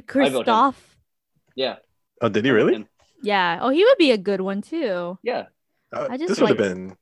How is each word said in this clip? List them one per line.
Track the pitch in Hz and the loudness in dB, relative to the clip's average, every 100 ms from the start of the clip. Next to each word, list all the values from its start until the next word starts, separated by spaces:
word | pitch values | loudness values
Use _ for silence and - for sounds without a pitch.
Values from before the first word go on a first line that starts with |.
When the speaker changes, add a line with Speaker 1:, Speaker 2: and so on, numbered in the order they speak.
| - | -2
Speaker 1:
I | 262 269 | 0 0
vote | 262 110 | 0 0
him. | 226 | 2
Speaker 2:
Kristoff. | 269 - _ _ _ _ _ _ _ - | 2 -2 _ _ _ _ _ _ _ -8
Speaker 1:
Yeah. | 131 101 _ _ _ - | -6 -8 _ _ _ -4
Speaker 3:
Oh, | 117 | -2
did | 104 | 0
he | 123 | 2
Speaker 1:
I | |
vote | 131 | 4
Speaker 3:
really? | 160 214 | 4 0
Speaker 1:
him. | - _ _ _ | -6 _ _ _
Speaker 2:
Yeah. | 202 202 175 170 | -2 0 0 -2
Oh, | 247 | 0
he | 294 440 | 2 4
would | 523 | 6
be | 302 | 4
a | 220 | 2
good | 185 196 | 0 -2
one | 190 196 | -4 -6
too. | - 320 262 175 175 185 | -8 -6 -4 -4 -8 -8
Speaker 1:
Yeah. | 226 240 - _ _ _ _ | -6 -6 -8 _ _ _ _
Speaker 3:
Uh, | 120 127 | -10 -8
Speaker 2:
I | 127 | -6
just | 320 | -4
Speaker 3:
this | 214 | 0
would | 226 | 2
have | 117 | 2
Speaker 2:
like | 98 | 0
Speaker 3:
been | 92 92 - | -4 -10 -18